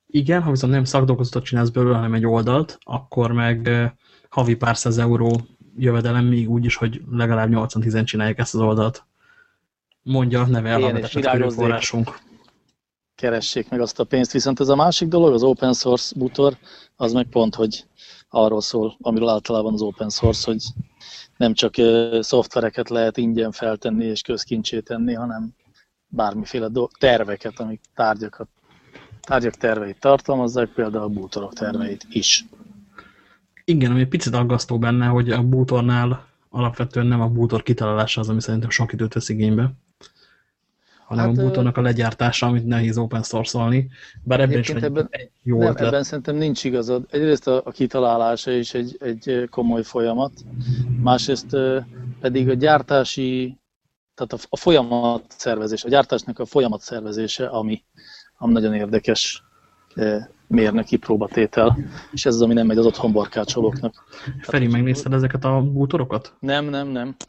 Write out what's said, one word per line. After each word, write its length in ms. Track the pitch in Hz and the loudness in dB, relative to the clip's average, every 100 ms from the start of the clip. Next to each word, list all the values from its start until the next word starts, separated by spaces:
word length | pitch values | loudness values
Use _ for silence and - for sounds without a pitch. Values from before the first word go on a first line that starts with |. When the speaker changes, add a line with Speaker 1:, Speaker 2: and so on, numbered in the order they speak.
| _ | _
Speaker 1:
Igen, 360 | 147 139 175 | -2 2 0
ha 80 | 165 | 2
viszont 220 | 135 127 | 0 2
nem 120 | 135 | 2
szakdolgozatot 600 | 131 139 131 123 123 123 | 2 2 2 2 0 -4
csinálsz 240 | - 123 120 | -2 0 0
belőle, 260 | 117 123 | 2 2
hanem 200 | 120 113 | 2 0
egy 120 | 113 113 | 0 2
oldalt, 520 | 113 113 131 156 - | 2 2 0 0 -8
akkor 480 | - 123 - - 117 | -10 -10 -6 -2 0
meg, 340 | 120 117 117 117 | 2 0 0 0
ö, 180 | 120 117 - _ _ _ | 0 0 -4 _ _ _
havi 260 | - 120 | -2 0
pár 220 | 120 117 117 | 2 0 0
száz 220 | 123 113 | 0 0
euró 420 | 120 117 117 117 117 _ - - | 2 2 2 0 -2 _ -20 -2
jövedelem, 480 | 127 117 117 120 | 0 2 2 2
még 260 | 123 120 113 | 2 2 2
úgy 140 | 120 | 0
is, 120 | 120 - | 0 0
hogy 260 | 113 113 - | -4 -4 -6
legalább 380 | 120 117 113 110 | -2 0 2 2
nyolcan 340 | 113 113 113 | 2 0 -2
tizen 220 | 110 110 | -2 0
csinálják 340 | 113 107 107 107 | -2 0 -2 -2
ezt 160 | 117 | -2
az 60 | 110 | 0
oldalt. 440 | 110 107 110 - _ _ _ _ _ _ _ _ _ _ | 2 2 0 -2 _ _ _ _ _ _ _ _ _ _
Mondja, 440 | - 131 123 123 123 | -4 0 2 2 2
neve 220 | 123 110 | 2 2
Speaker 2:
Ilyen, 100 | 117 | 2
és 60 | |
Speaker 1:
elhallgatását 300 | 131 117 113 | 2 0 -4
Speaker 2:
virágozzék. 260 | 147 135 127 123 117 | -2 0 2 0 0
Speaker 1:
körülforrásunk. 600 | 120 117 - 117 113 - _ - _ _ _ _ _ _ _ | 0 0 -2 -2 -4 -6 _ -20 _ _ _ _ _ _ _
Speaker 2:
Keressék 540 | _ 123 113 - 131 110 | _ -2 -2 -2 -6 -4
meg 120 | 123 | -2
azt 200 | 117 - | -4 -2
a 40 | |
pénzt. 280 | 120 131 123 | -2 0 0
Viszont 280 | 139 139 123 | 0 -2 0
ez 80 | 135 | 2
a 80 | 139 | 4
másik 320 | 165 170 165 | 4 2 0
dolog, 240 | 170 165 | 4 6
az 100 | 120 | 6
open 300 | 131 127 131 | 4 2 2
source 420 | 123 127 123 - - | 0 2 0 0 -4
bútor, 380 | 127 - 139 131 - - - _ | -4 2 2 2 -12 -20 -20 _
az 160 | 120 | -2
meg 140 | 120 120 | 0 0
pont, 280 | 123 110 | 2 2
hogy 300 | - 110 - - _ - - _ | 2 -2 -2 -14 _ -20 -20 _
arról 320 | 123 110 107 | 2 4 2
szól, 360 | 101 120 110 - | -2 -2 -2 -4
amiről 280 | 120 110 117 | -2 0 2
általában 440 | 107 - 113 110 | 0 0 -2 0
az 100 | 107 | -2
open 280 | 107 95 107 | -4 -4 -8
source, 400 | - 117 110 - | 0 0 0 -2
hogy 120 | 110 113 - - _ - - - _ | -4 -6 -10 -12 _ -20 -20 -20 _
nem 180 | 120 | 0
csak, 220 | 107 117 - | 2 0 4
ö, 420 | 117 113 117 113 | 4 4 2 0
szoftvereket 680 | 110 127 113 - 113 - 117 | 2 2 2 0 -2 -2 -4
lehet 280 | 117 113 110 | 0 -2 0
ingyen 360 | 117 113 113 | -2 0 -2
feltenni 520 | 104 117 107 120 110 | -4 -4 -4 -2 -2
és 180 | 113 107 | -2 -4
közkincsé 580 | - 117 - 117 107 113 | -6 -6 -4 -6 -4 -6
tenni, 340 | - 117 120 | -6 -4 -4
hanem 400 | 117 120 110 113 - _ _ _ _ _ | -4 -6 -8 -10 -12 _ _ _ _ _
bármiféle 640 | - 107 101 104 131 110 | -4 -2 -2 -6 -6 -4
do-, 220 | 120 120 - | -2 -4 0
terveket, 640 | 135 117 104 101 113 - | 2 2 0 -6 -8 -8
amik 200 | 113 110 - | -10 -10 -14
tárgyakat, 540 | - 113 107 107 - - _ _ _ _ - - 110 | -2 -2 -2 -6 -12 -18 _ _ _ _ -20 -20 -20
tárgyak 340 | - 131 120 | -2 0 0
terveit 460 | - 120 110 101 98 | -2 -2 -2 -4 -2
tartalmazzák, 680 | 139 139 - 139 123 123 113 | 2 2 2 -2 0 0 -2
például 360 | - 110 107 | -2 -4 -2
a 40 | 107 | -4
bútorok 440 | 101 95 - 98 | -6 -8 -10 -10
terveit 520 | - 107 107 113 98 - | -8 -6 -4 -6 -8 -6
is. 340 | - - - - - - - - - - _ _ _ _ _ | -4 0 0 -2 -18 -20 -20 -20 -20 -20 _ _ _ _ _
Speaker 1:
Igen, 260 | - 165 123 | 0 2 4
ami 100 | 123 | 4
egy 80 | 131 | 2
picit 260 | 165 123 | 0 0
aggasztó 440 | 123 120 123 - 120 | 0 2 0 0 -2
benne, 280 | 117 123 123 | 2 2 4
hogy 240 | 123 120 | 4 2
a 120 | 120 | 2
bútornál 840 | 123 131 127 123 120 123 123 131 - _ _ | 2 2 2 2 2 2 2 -2 -8 _ _
alapvetően 560 | 123 120 120 123 120 120 | -4 -4 -2 -4 0 2
nem 140 | 120 | 2
a 80 | 113 | 2
bútor 340 | 117 117 110 | 2 0 0
kitalálása 580 | - 117 110 107 107 - | 0 0 0 0 0 -2
az, 80 | 110 | -2
ami 120 | 110 | -2
szerintem 300 | 110 113 113 | -2 -4 -2
sok 220 | - 113 | -2 -2
időt 220 | 110 110 | -2 -4
vesz 140 | 113 - | -4 -4
igénybe, 420 | 110 107 110 131 131 _ _ - _ _ _ _ _ _ _ _ _ _ | 0 2 2 0 -4 _ _ -20 _ _ _ _ _ _ _ _ _ _
hanem 220 | 113 117 | 0 2
Speaker 2:
Hát, 80 | 120 | 2
Speaker 1:
a 20 | |
Speaker 2:
ö, 40 | |
Speaker 1:
bútornak 320 | 131 127 123 120 | 2 2 2 2
a 40 | |
legyártása, 640 | 123 117 113 - 120 - 120 | 2 2 0 0 0 2 2
amit 200 | 120 117 | 2 2
nehéz 320 | 117 113 110 | 0 0 0
open 240 | 113 117 | -2 -4
source-olni, 680 | 107 113 113 123 117 127 131 - - - | -4 -4 -4 -2 0 2 0 -8 -20 -14
bár 180 | - 127 | -2 2
ebben 180 | 135 123 | 4 2
is 100 | 120 | 0
Speaker 2:
egyébként 260 | 143 147 | -2 -2
Speaker 1:
van 100 | 143 | -2
Speaker 2:
ebben 160 | 156 - | -4 -6
Speaker 1:
egy 100 | - _ | -14 _
jó 160 | 127 117 | -2 2
Speaker 2:
nem, 100 | 113 | 2
Speaker 1:
ötlet. 180 | 113 113 | 2 0
Speaker 2:
ebben 140 | 139 | 0
szerintem 340 | 139 151 123 151 | -2 -6 -4 -2
nincs 280 | 156 135 | -2 -2
igazad. 420 | 135 123 117 127 127 | -2 -2 -2 -4 -2
Egyrészt 360 | 147 156 143 - | -2 2 2 2
a, 160 | 131 | 0
a 60 | - | -2
kitalálása 800 | - 127 135 123 117 113 117 - | -4 -2 0 2 2 2 0 -2
is 240 | 123 117 | -4 -2
egy, 220 | 127 123 127 | -6 -6 -8
egy, 280 | 131 113 139 | -8 -8 -4
ö, 180 | 123 123 | -4 -4
komoly 360 | - 120 117 | -2 0 0
folyamat, 500 | 110 123 117 117 139 - - - - - - 123 | -2 -2 -2 0 -4 -6 -14 -10 -4 -2 -2 0
másrészt, 500 | 123 127 - 131 - | 2 2 2 -4 -2
ö, 260 | 139 131 131 123 - 127 - | -2 0 -2 -6 -14 -14 -6
pedig 280 | 131 127 127 | -2 0 0
a 60 | |
gyártási, 1040 | 127 151 151 131 143 131 - 131 127 127 135 _ _ _ _ _ | 2 4 4 4 0 0 -2 -4 -2 -6 -10 _ _ _ _ _
tehát 180 | - 127 | -10 -10
a, 140 | 120 - | -8 -8
a 80 | - | -2
folyamat 680 | - 156 120 120 120 117 - | 4 4 4 0 0 -2 -6
szervezés, 560 | - - 110 107 110 | -10 -4 -4 -4 -6
a 40 | 120 | 0
gyártásnak 500 | 139 135 120 - 120 | 2 2 -2 -4 -8
a 60 | |
folyamat 360 | 120 143 123 107 | -2 0 0 -2
szervezése, 640 | - 117 107 104 110 - 127 | -8 -10 -8 -6 -6 -6 -6
ami, 360 | 117 110 107 - _ - - - _ | -4 -4 -6 -10 _ -20 -20 -20 _
ami 140 | 120 | 2
nagyon 220 | 113 110 | 2 2
érdekes, 680 | 107 104 107 - 110 - - _ _ _ _ _ | 0 0 -2 0 -2 -2 -8 _ _ _ _ _
ö, 220 | - 110 104 - _ _ | -4 -2 -2 -6 _ _
mérnöki 500 | 117 107 110 110 120 | 2 2 2 0 -2
próbatétel, 800 | - 110 107 - 107 - 113 123 127 - - | 0 0 0 0 0 4 2 2 -2 -12 -14
és 140 | 131 143 | -4 0
ez 80 | |
az, 80 | 117 | 2
ami 120 | 117 | 4
nem 120 | 117 113 | 4 4
megy 120 | 110 | 4
az 80 | 117 | 4
otthon 260 | - 117 | 2 0
barkácsolóknak. 920 | 107 101 110 101 - 110 131 117 - _ - - 131 | 0 0 -4 -4 0 0 0 -6 -10 _ -16 -12 -12
Speaker 1:
Feri, 180 | - 143 | -2 2
Speaker 2:
Tehát, 120 | 120 | 4
Speaker 1:
megnézted 420 | 120 127 127 - | 2 2 0 0
ezeket 320 | 131 131 135 | 0 2 0
a 180 | 135 135 | 0 2
bútorokat? 720 | 135 139 139 170 123 110 - _ | 2 0 0 0 -2 -4 -8 _
Speaker 2:
Nem, 240 | 135 143 | -4 -2
nem, 240 | 147 139 139 | -2 -6 -6
nem, 280 | 127 123 131 | -6 -8 -10